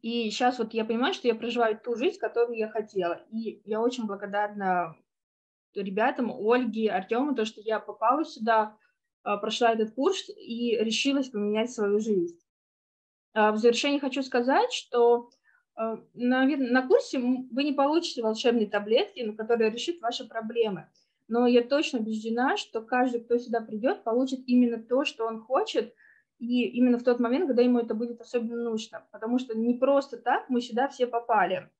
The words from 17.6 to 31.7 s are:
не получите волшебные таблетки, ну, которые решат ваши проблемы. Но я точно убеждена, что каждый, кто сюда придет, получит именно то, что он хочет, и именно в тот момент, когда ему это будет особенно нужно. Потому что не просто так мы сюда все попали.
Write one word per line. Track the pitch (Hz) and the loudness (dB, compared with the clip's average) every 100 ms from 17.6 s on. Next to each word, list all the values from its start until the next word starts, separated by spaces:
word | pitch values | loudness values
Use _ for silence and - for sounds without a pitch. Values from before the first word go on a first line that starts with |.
не | 294 | -2
получите | 269 277 320 339 269 | 2 2 2 -2 -4
волшебные | 220 220 247 240 208 | -2 0 2 2 0
таблетки, | 202 208 233 403 - 226 | -2 2 0 0 -4 -8
ну, | 214 | -6
которые | 220 233 220 | -2 2 2
решат | 233 339 339 | 0 -6 -4
ваши | 226 247 233 | -4 -6 -8
проблемы. | 226 220 233 220 180 - _ _ _ _ | -8 -6 0 0 -2 -10 _ _ _ _
Но | 226 247 | 2 4
я | 247 | 4
точно | 240 285 320 240 | 4 0 0 -2
убеждена, | 220 220 220 226 262 403 | -4 -4 -4 0 0 0
что | - 226 | -4 -10
каждый, | 226 254 254 240 | -4 0 0 0
кто | - 240 | 0 -2
сюда | 240 233 | 0 -6
придет, | 220 214 247 403 | -4 -2 -2 -2
получит | - 233 262 262 254 | -2 0 0 -4 2
именно | 247 247 226 | 4 4 0
то, | 226 247 294 | -2 0 0
что | - 226 | -4 -6
он | 226 | -6
хочет, | - 269 427 294 214 _ - _ _ _ | -2 -2 0 -2 -4 _ -20 _ _ _
и | 240 247 233 | -2 0 0
именно | 240 247 240 | 2 2 4
в | |
тот | 240 240 | 2 2
момент, | 233 262 349 | 2 0 2
когда | 240 | 4
ему | 247 247 | 4 4
это | 233 220 | 0 -4
будет | 233 233 | -4 -8
особенно | - 247 226 233 | -6 -4 -4 -4
нужно. | 233 220 - - _ | -4 -4 -8 -16 _
Потому | 208 226 247 | -10 -2 -2
что | - 220 | -2 -2
не | 233 240 | 0 2
просто | 262 277 269 233 | 4 2 0 -6
так | - - 440 | -2 -2 0
мы | 240 | -2
сюда | 240 226 277 | -2 -2 -2
все | 277 240 | 0 -2
попали. | 233 233 214 175 185 - | -2 0 2 2 0 -6